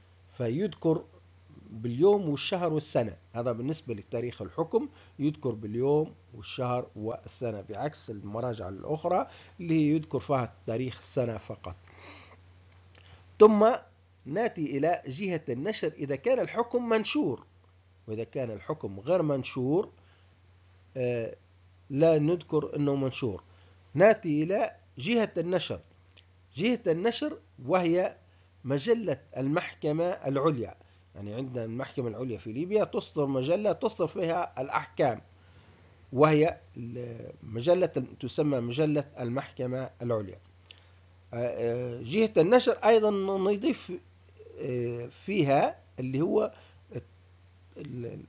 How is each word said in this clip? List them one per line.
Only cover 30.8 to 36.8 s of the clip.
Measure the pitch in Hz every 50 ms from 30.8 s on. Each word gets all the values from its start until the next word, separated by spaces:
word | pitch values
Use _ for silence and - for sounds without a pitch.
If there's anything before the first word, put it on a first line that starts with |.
| - _ _ _ _ _ _
يعني | - 101 104 104
عندنا | 120 135 131 123 120 113
المحكمة | 113 113 123 131 - - 143 127 117
العليا | 104 110 131 131 113 95
في | - 110 107
ليبيا | 131 165 180 208 214 196
تصدر | - - 156 - - - 147 143
مجلة | 139 135 131 127 143 170 202 208 208 175
تصدر | - - 220 - - 175
فيها | 156 - - 185 165 165 175 175 - - - 135
الأحكام، | 139 - - 156 - - - 160 143 220 - - - - - - - - - - - - - - - - _ - - -
وهي | 127 151 156 156 151 151 170 - - - - -
ال-، | 123